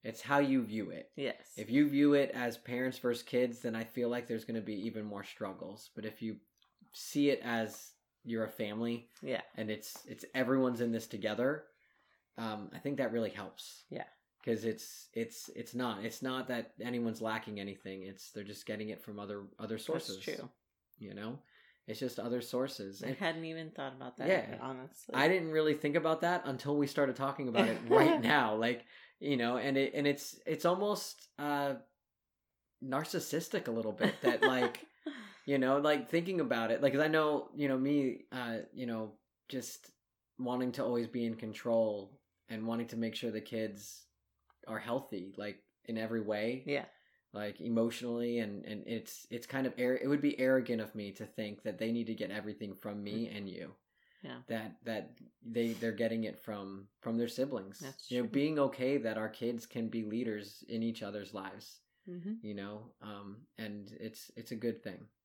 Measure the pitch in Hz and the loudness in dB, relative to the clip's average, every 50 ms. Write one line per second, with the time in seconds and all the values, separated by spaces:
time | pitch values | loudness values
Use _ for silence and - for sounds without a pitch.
0 | - 110 113 - - 117 143 143 143 135 135 131 117 104 107 110 101 90 87 - | -8 -8 -10 -8 0 4 4 6 6 6 4 4 4 2 -2 -4 -4 -4 -6 -10
1 | - - _ - 139 123 - - - - - - 107 107 120 143 147 147 143 143 | -12 -12 _ -6 -4 -4 -4 -6 -12 -16 -10 -10 -4 2 6 6 6 6 6 6
2 | 143 147 143 139 135 - - 120 123 120 117 - - - 123 123 127 131 123 - | 8 8 8 8 6 4 2 0 -2 -2 -2 -4 -6 -4 -2 0 0 -2 -2 0
3 | - 123 120 117 - - - 123 127 120 117 120 - 120 113 113 113 - - 127 | 0 0 0 0 -2 0 4 4 4 4 2 -2 -4 -2 -2 -2 -4 -4 -2 0
4 | 120 117 120 120 120 - 117 110 - - 113 113 104 107 107 98 101 113 101 110 | 0 2 0 -2 -2 -2 -4 -4 -2 -2 -4 -4 -2 -2 -4 -4 -4 -4 -4 -4
5 | 107 107 104 101 98 - - - 107 98 92 82 82 87 101 110 - - _ - | -6 -6 -6 -8 -8 -10 -8 -6 -6 -6 -6 -8 -10 -12 -12 -14 -16 -14 _ -8
6 | 104 110 110 - 117 110 107 - _ _ _ _ _ _ _ _ - _ - - | -8 -8 -8 -6 -6 -6 -6 -6 _ _ _ _ _ _ _ _ -20 _ -14 -12
7 | - - - 143 143 143 135 - - 123 117 117 110 104 - - - - _ _ | -12 -2 2 4 6 6 4 4 2 0 2 2 0 0 -4 -10 -16 -18 _ _
8 | _ _ _ _ _ 120 113 113 110 107 - - 117 104 104 110 117 117 117 117 | _ _ _ _ _ -4 -2 -2 -2 -2 -2 -4 -4 -4 -2 -2 -2 -2 -2 -4
9 | - _ _ - - 139 123 - - - - - 110 107 107 104 - - - - | -6 _ _ -10 -4 -2 -2 -2 -4 -6 -8 -6 -4 -4 -4 -4 -6 -12 -14 -14
10 | - - - - - - - 131 127 117 135 131 131 127 123 117 123 117 113 110 | -12 -14 -14 -12 -14 -6 -2 0 2 4 4 4 4 2 2 2 0 0 0 -2
11 | - - - 101 95 107 107 104 120 135 147 151 - - _ _ _ _ _ _ | -2 -6 -8 -2 -2 -2 0 2 2 2 2 0 -6 -16 _ _ _ _ _ _
12 | _ _ _ _ _ _ _ - 113 110 107 104 101 - - - - 143 143 127 | _ _ _ _ _ _ _ -6 -6 -4 -4 -6 -8 -10 -12 -6 -4 -4 -2 0
13 | 131 113 110 117 113 101 90 101 98 95 - - - - - - - _ - - | 0 0 2 0 0 0 -2 -6 -10 -10 -12 -14 -16 -16 -16 -18 -16 _ -10 -10
14 | - - _ _ _ _ _ _ - 123 113 110 113 113 110 - - - - - | -10 -10 _ _ _ _ _ _ -2 -2 0 0 0 -2 -2 -4 -8 -14 -14 -16
15 | - - _ 113 113 113 - - - - - - 120 - - 123 127 120 107 98 | -18 -8 _ -4 -4 -4 -6 -14 -14 -12 -10 -10 -10 -6 -4 -4 -2 -2 -2 -4
16 | 104 113 - - 131 131 127 131 123 - 123 117 117 - - - - 120 123 120 | -6 -8 -6 -6 -4 -4 -4 -4 -4 -4 -4 -4 -4 -8 -10 -8 -6 -4 -2 0
17 | 120 113 110 - 113 110 110 113 - 107 107 101 98 101 98 95 - 98 95 95 | 0 -2 -2 -2 -2 -2 -2 -2 -4 -6 -8 -8 -8 -8 -10 -10 -10 -10 -10 -8
18 | 92 98 95 - - - - 110 101 101 104 - - - 107 104 107 107 107 - | -10 -12 -14 -14 -16 -14 -12 -12 -10 -10 -12 -12 -8 -8 -6 -6 -4 -6 -8 -10
19 | - - 104 101 101 98 104 101 101 92 - - 110 104 110 110 - - 160 170 | -10 -12 -10 -10 -8 -8 -8 -8 -10 -12 -12 -10 -6 -4 -4 -4 -2 -2 -2 -2
20 | - - 98 95 - - - - - - _ _ _ _ _ _ _ _ _ _ | -2 -6 -8 -6 -6 -6 -6 -6 -8 -12 _ _ _ _ _ _ _ _ _ _
21 | 110 98 101 101 104 113 131 143 _ _ _ - _ _ _ _ _ - 110 - | -14 -12 -10 -8 -8 -8 -8 -10 _ _ _ -20 _ _ _ _ _ -12 -8 -4
22 | 135 123 123 - 104 120 120 123 117 - - 123 131 135 - - 101 98 98 98 | -4 -4 -4 -4 -4 -2 -2 -2 -2 -2 -2 -2 -2 -2 -4 -8 -10 -10 -10 -8
23 | 101 117 139 - 202 165 160 160 165 160 160 165 160 156 - - 139 135 131 131 | -6 -6 -4 -2 -2 -2 -2 -2 -6 -6 -6 -8 -8 -10 -8 -8 -8 -8 -8 -8
24 | 131 127 - - 135 160 190 165 110 113 - - 123 131 135 127 131 135 - - | -12 -12 -8 -2 2 4 4 4 2 -2 -8 -6 -6 -6 -6 -8 -10 -14 -16 -18
25 | - - - 127 143 160 185 190 165 160 156 156 156 156 147 151 - 147 147 170 | -14 -2 2 4 6 6 6 4 2 2 2 4 4 4 4 4 2 2 2 4
26 | 147 160 160 156 170 170 180 170 - 139 135 127 - 143 147 147 143 143 - - | 4 4 2 2 2 2 2 2 0 -2 -4 -2 0 0 2 2 2 2 4 2
27 | 143 135 123 - 139 135 139 - 139 123 113 - - 220 - - - - 415 440 | 2 2 2 0 -2 -2 -2 -2 -4 0 4 4 4 4 2 -2 4 8 8 10
28 | 330 320 330 302 226 226 156 143 127 110 107 110 113 117 123 120 - - - - | 10 10 8 6 6 6 6 6 6 4 4 4 4 2 2 0 -4 -16 -20 -20
29 | - - _ _ - 143 143 123 117 120 123 127 107 139 135 135 139 - - - | -20 -20 _ _ 0 2 2 4 4 2 2 2 2 4 4 4 4 4 2 2
30 | 143 143 143 143 - - - - - - 156 156 - 175 185 190 202 208 208 175 | 4 4 2 2 -2 -10 -12 -8 -4 -4 -2 4 4 4 4 4 2 2 2 0
31 | - - - - - _ _ - 147 147 143 143 143 139 135 117 - _ _ _ | -2 -8 -10 -14 -20 _ _ -4 -2 0 2 2 2 0 -2 -4 -8 _ _ _
32 | _ _ _ _ _ _ _ _ _ _ _ _ _ _ _ _ 135 135 131 143 | _ _ _ _ _ _ _ _ _ _ _ _ _ _ _ _ -6 -2 0 0
33 | 160 - - 160 - - - 160 165 - - 185 - 127 113 113 110 107 104 - | 0 0 -2 -2 -2 0 -2 -2 -2 0 -2 -2 0 0 0 0 0 -2 0 4
34 | - - - - - - 240 - 440 415 254 254 247 233 233 - - _ _ _ | 2 2 2 4 2 2 4 6 6 6 6 6 4 2 0 -4 -14 _ _ _
35 | _ 311 285 247 214 - - - - - 139 139 127 131 135 143 143 151 147 143 | _ -10 -10 -10 -14 -16 -18 -12 -2 2 4 4 6 6 6 6 6 6 4 4
36 | 120 - - 170 170 185 190 175 147 117 123 117 113 113 117 - 143 135 127 139 | 2 2 0 0 2 2 0 0 2 2 2 2 4 4 4 6 6 6 6 6
37 | 151 156 160 156 156 151 147 139 - - - 143 143 139 131 131 131 139 147 143 | 4 6 6 6 6 6 4 2 0 -4 -2 0 2 2 4 4 4 4 4 6
38 | 135 131 - - - _ - 127 123 117 113 110 - - - - 127 120 117 110 | 4 4 0 -2 -8 _ -6 -4 -4 -2 -2 -4 -6 -8 -8 -6 -4 -4 -2 -2
39 | 110 107 98 _ _ _ _ _ _ - 139 131 117 - - - - - _ _ | -4 -6 -8 _ _ _ _ _ _ -6 -6 -6 -4 -6 -12 -14 -18 -20 _ _
40 | _ _ _ _ _ _ _ - 127 123 123 127 127 127 120 139 135 123 120 120 | _ _ _ _ _ _ _ -6 -2 -2 0 0 0 0 0 0 0 2 2 0
41 | 117 117 120 120 117 117 110 110 - 107 104 - - 120 113 113 113 110 104 104 | 0 0 -2 0 0 0 -2 -4 -6 -8 -8 -4 0 4 6 6 6 4 2 -2
42 | 98 95 - - _ _ _ _ _ - 113 110 110 113 117 117 117 117 120 113 | -6 -10 -16 -20 _ _ _ _ _ -8 -6 -4 -2 -2 0 -2 -2 -2 -2 -2
43 | 113 113 110 - - 117 107 110 107 - 117 110 110 104 101 101 - - - - | -2 -2 -2 -2 -4 -2 -2 -2 -6 -4 -2 -2 -2 -2 -4 -8 -14 -14 -16 -16
44 | - _ _ _ _ _ _ _ _ _ _ _ - - 110 107 - 117 120 135 | -20 _ _ _ _ _ _ _ _ _ _ _ -10 -6 -6 -6 -2 0 0 0
45 | 135 - 113 95 90 98 98 - 101 104 101 - _ _ _ _ _ - 117 113 | 0 -2 -8 -8 -8 -8 -8 -6 -6 -6 -8 -10 _ _ _ _ _ -6 -4 -2
46 | 113 110 117 113 107 104 107 104 107 117 127 131 131 147 143 139 117 - - _ | -2 0 0 0 0 0 0 2 2 0 0 -2 -2 -2 -2 -2 -2 -6 -14 _
47 | _ _ _ _ _ _ - 101 104 104 101 - - 117 117 113 113 120 117 117 | _ _ _ _ _ _ -8 -6 -6 -6 -6 -6 -2 2 4 4 4 4 2 -2
48 | 120 120 120 117 120 120 120 117 110 104 101 101 - - 107 104 - - 117 113 | -4 -2 -2 0 0 0 0 0 0 -2 -4 -8 -8 -8 -8 -8 -6 -4 -6 -6
49 | - - - - - _ 117 120 120 - 131 135 135 127 120 123 123 123 131 - | -6 -8 -14 -16 -12 _ -8 -8 -8 -4 -2 0 0 0 0 2 2 4 4 4
50 | - 135 143 143 139 147 - - 131 131 131 131 120 120 120 110 107 - - 107 | 4 2 2 4 4 2 2 4 4 6 6 6 4 2 0 -2 -2 -4 -6 -6
51 | 101 98 95 - 113 - - - 110 104 104 - - 113 92 - 113 113 113 117 | -6 -6 -8 -10 -12 -8 -6 -4 -4 -4 -6 -4 -6 -6 -2 0 0 2 2 0
52 | 117 110 113 110 107 92 101 107 104 107 104 - 113 101 98 - - 107 101 104 | 0 -2 -2 -4 -4 -4 -4 -6 -6 -6 -8 -6 -8 -8 -8 -8 -8 -8 -6 -6
53 | 101 101 104 110 113 - - 104 101 98 87 - 85 - - _ _ _ _ _ | -6 -4 -2 -2 -2 -2 -4 -6 -6 -6 -8 -8 -10 -10 -14 _ _ _ _ _
54 | _ _ _ _ - 143 123 123 123 - 117 110 110 113 - _ - 117 113 107 | _ _ _ _ -14 -12 -12 -12 -8 -6 -6 -4 -4 -8 -14 _ -8 -6 -4 -4
55 | - - - - - - _ _ - 117 113 120 117 117 113 92 113 117 107 104 | -6 -8 -16 -20 -20 -20 _ _ -14 -4 0 2 2 2 0 0 -2 -2 0 2
56 | 117 113 113 113 110 104 - - - - 107 101 98 98 98 98 98 - _ _ | 0 2 2 0 -2 -2 -4 -8 -8 -8 -8 -6 -6 -8 -10 -12 -14 -16 _ _
57 | - 123 117 117 120 113 - - 131 143 135 107 95 95 104 - 143 135 131 - | -4 -2 2 2 0 0 0 0 0 0 0 -6 -6 -8 -12 -12 -12 -12 -12 -14
58 | - - 123 123 120 110 113 139 143 151 156 147 139 135 - - 127 131 143 139 | -8 -2 0 0 0 2 2 2 4 4 4 4 4 2 2 0 2 2 2 2
59 | 113 113 107 110 110 110 - - 120 117 120 117 - - - 120 113 110 113 117 | 2 0 0 0 -2 -2 -4 -2 -2 -2 -2 -2 -6 -6 -4 -4 -4 -2 -2 -2
60 | 107 107 104 117 127 117 107 104 98 - - - - - 117 113 113 117 117 - | -2 -2 -2 -2 0 0 -2 -4 -6 -10 -14 -18 -12 -6 -4 0 0 0 -2 -2
61 | 110 101 101 104 98 95 - 101 98 95 95 101 - - - - _ _ _ _ | -6 -6 -6 -8 -8 -8 -8 -8 -8 -8 -10 -12 -16 -18 -20 -20 _ _ _ _
62 | _ 190 175 180 170 202 220 226 226 107 104 101 98 101 104 107 113 120 - _ | _ -12 -10 -8 -6 -6 -6 -6 -6 -6 -6 -6 -6 -6 -8 -10 -12 -16 -18 _
63 | - 107 104 101 101 101 101 113 151 _ _ - 110 107 104 104 101 98 - - | -12 -12 -12 -10 -12 -12 -14 -16 -18 _ _ -10 -8 -8 -8 -10 -12 -14 -14 -10
64 | - 110 110 - - - - 113 113 - 123 110 117 117 113 - - 107 92 92 | -10 -10 -10 -12 -18 -16 -14 -16 -10 -8 -8 -2 -2 -2 -2 -2 -8 -12 -12 -12
65 | 104 - _ _ | -16 -20 _ _